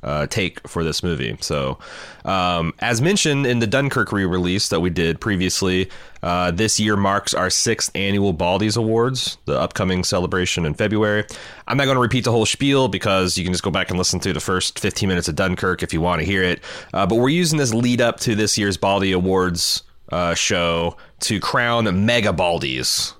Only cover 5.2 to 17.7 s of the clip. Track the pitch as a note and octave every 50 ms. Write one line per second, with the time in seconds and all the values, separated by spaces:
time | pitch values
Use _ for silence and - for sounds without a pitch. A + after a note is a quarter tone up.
5.2 | - A#2 G2+ F2+ F#2 F2+ - - - F#2+ F#2 F#2 F#2 - - - - - - -
6.2 | - F2 F2 F2+ F2+ F2+ E2+ E2+ A2 G#2+ - - A2 G#2+ G#2 G2+ G2 G2 G2 G2+
7.2 | - - - - F2+ F#2 - - - A#2 A2+ - - - - - G2 G2 G2 G2+
8.2 | G2 G2+ F2+ D#2 F2 F2 F#2 G2 G#2 A2 G#2+ A#2 A2+ A2 A2 A2+ A#2 B2+ C3 B2
9.2 | - - - - _ - C#2+ B1+ C#2+ F2+ - - G#2 F#2 F#2 F#2 F2+ - - F#2
10.2 | F2+ F2 F2 F#2 F2+ F2+ - - E2+ D2+ D2+ - A2+ G#2 G#2 G#2+ G#2+ G#2+ G#2 G#2+
11.2 | G#2+ - - - - - - - - - - C#3 C#3 C3+ C3+ B2+ B2 A2+ - B2+
12.2 | G2+ A#2+ A2+ A#2+ A2 G#2 - - C3+ C#3 C#3 C3+ C3 B2 F#2+ F#2+ - G#2+ G2 F#2+
13.2 | F#2 F2+ - - F2 F2+ F2+ F2 - G2+ D#2+ G2 F#2 - F#2 F2+ F#2 - - F2+
14.2 | - G2+ F2 E2+ - - F#2+ F2+ - - - - - G2+ - - A2+ G2 F#2 F2
15.2 | E2+ - D#2 D2 G2 F#2 F2+ - - F#2+ F2+ E2 - - - E2 D#2+ F2 F2 D#2+
16.2 | D#2+ F2+ G2 F#2+ F#2 F2+ F2+ - - - - - - - - - G2 F2+ A2 A#2
17.2 | A#2+ C3 D3+ F3 F3+ D#3+ D#3 D#3 C#3 B2